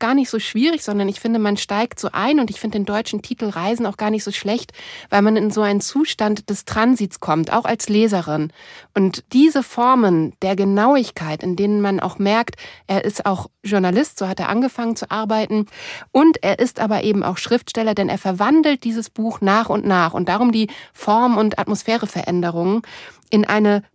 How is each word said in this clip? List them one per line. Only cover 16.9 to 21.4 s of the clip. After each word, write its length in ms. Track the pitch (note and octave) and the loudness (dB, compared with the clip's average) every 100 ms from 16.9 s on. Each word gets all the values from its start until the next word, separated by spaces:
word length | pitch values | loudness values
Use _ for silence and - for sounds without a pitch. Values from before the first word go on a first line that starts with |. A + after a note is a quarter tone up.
| G#3+ | 0
eben 180 | - G3+ | 0 0
auch 160 | - F3+ | 0 -4
Schriftsteller, 560 | - A#3+ - - A3 | -2 -2 -2 -4 -2
denn 140 | G3+ G3 | 0 -2
er 100 | G3 | -2
verwandelt 640 | G3 F#3 G#3 D#4 D#4 C#4 | -4 0 4 4 4 2
dieses 280 | A#3 A3+ A3 | -2 -4 -6
Buch 300 | - A3+ G#3+ | -6 -6 -2
nach 280 | G3 G#3 A3+ | 2 2 2
und 180 | G#3 G3+ | -2 0
nach. 260 | F#3 E3 | 2 2
Und 160 | - F3+ | 0 -2
darum 220 | F#3+ B3 | 2 2
die 180 | A3 G#3+ - - | 2 0 -4 -20
Form- 440 | - - G#3+ B3 | -8 0 2 4
und 220 | A3 | 2